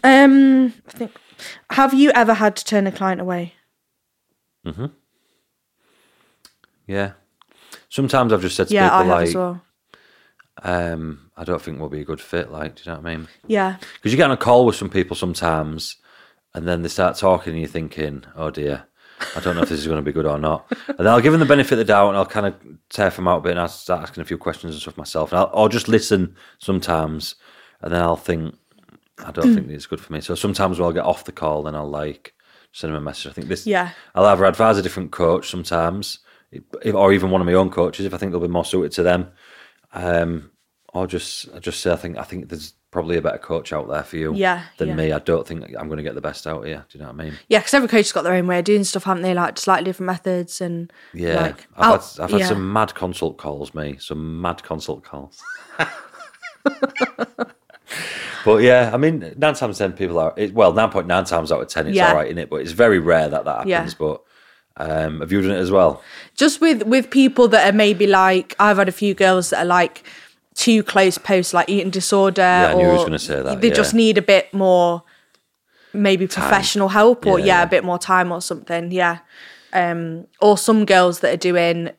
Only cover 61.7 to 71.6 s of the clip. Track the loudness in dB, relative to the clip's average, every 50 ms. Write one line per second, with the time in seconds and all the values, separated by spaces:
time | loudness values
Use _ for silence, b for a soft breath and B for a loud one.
61.7 | -6 -6 -4 0 0 2 2 4 2 2 0 -2 -6 -8 -8 -6 -6 -8 -8 -8
62.7 | 2 4 6 6 6 4 4 4 4 4 4 0 -2 -4 -4 -4 -6 -4 -4 -2
63.7 | -2 -2 -4 -6 -8 _ -4 -4 -4 -8 b b b b b b b b b b
64.7 | _ -10 -6 -4 -2 -2 -2 -4 -6 -8 -6 -2 -2 0 0 0 0 -2 -2 2
65.7 | 4 6 4 4 2 B B B B B B B B 0 0 0 2 2 2 2
66.7 | 2 2 2 2 2 2 2 2 4 4 4 4 6 4 4 6 6 6 6 6
67.7 | 4 4 4 4 4 2 2 4 4 4 4 4 2 2 -2 -4 0 2 4 4
68.7 | 4 4 2 0 0 -2 -2 -2 2 4 4 4 4 2 0 -2 -2 -2 0 2
69.7 | 2 2 2 0 -2 -14 B B B B B B B B B _ _ 0 2 4
70.7 | 4 4 2 2 2 4 4 4 2 -2 -2 0 0 0 0 2 0 0